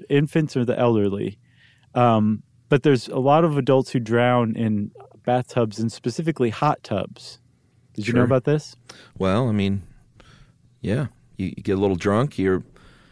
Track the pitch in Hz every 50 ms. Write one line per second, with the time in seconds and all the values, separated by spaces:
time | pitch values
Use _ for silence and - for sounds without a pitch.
0 | - - 143 143 156 143 - 165 156 143 - 131 120 113 120 - 123 120 117 107
1 | 101 101 95 101 107 104 - - _ _ _ _ - _ _ _ _ _ - 123
2 | 123 120 117 110 107 107 110 104 - _ _ _ _ _ 147 139 - 156 139 120
3 | - - - 135 127 139 143 160 170 165 147 143 127 127 135 131 131 - - 135
4 | 117 107 117 117 120 123 123 120 120 110 110 - 117 110 107 104 104 107 - -
5 | - - - - _ 120 123 127 123 - - 160 117 113 101 - 113 113 - -
6 | - 123 117 - 165 165 147 - 123 117 107 - 147 151 147 - - - 110 95
7 | 95 - - - - - - - _ _ _ _ _ _ _ _ _ _ _ -
8 | 104 107 120 123 120 120 135 127 - 147 147 156 - - - - _ - - -
9 | - - _ - 95 95 95 110 131 120 107 104 98 98 98 98 90 - - -
10 | _ _ _ - - - - - - _ _ _ _ _ _ _ - 90 104 139
11 | 147 113 - _ _ _ - - 95 87 - - 98 104 98 95 101 98 95 85
12 | - 101 101 110 135 147 - - 95 95 95 90 - - - - - - - -
13 | _ _